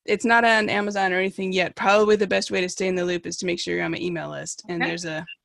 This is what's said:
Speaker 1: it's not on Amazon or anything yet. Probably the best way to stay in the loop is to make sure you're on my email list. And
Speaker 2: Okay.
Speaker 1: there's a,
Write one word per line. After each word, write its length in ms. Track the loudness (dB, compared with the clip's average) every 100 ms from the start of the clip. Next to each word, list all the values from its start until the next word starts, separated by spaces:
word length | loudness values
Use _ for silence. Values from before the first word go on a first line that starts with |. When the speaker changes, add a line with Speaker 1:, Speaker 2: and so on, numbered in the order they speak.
Speaker 1:
it's 220 | -4 0 4
not 180 | 4
on 260 | 6 4 2
Amazon 440 | 0 0 0 0
or 40 | 0
anything 340 | -2 -2 -2
yet. 240 | 0 -2 0
Probably 400 | 4 6 6 4
the 120 | 4
best 240 | 0 0
way 100 | -2
to 80 | -2
stay 180 | -2 -2
in 80 | 0
the 100 | 0
loop 200 | -2 -6
is 120 | -6
to 80 | -4
make 140 | -4
sure 140 | -4
you're 100 | -4
on 80 | -2
my 60 | -4
email 300 | -4 -6 -8
list. 340 | -10 -10 -12 -8
And 140 | -4
Speaker 2:
Okay. 80 | -2
Speaker 1:
there's 160 | -4 -6
a, 200 | -8 -10 -16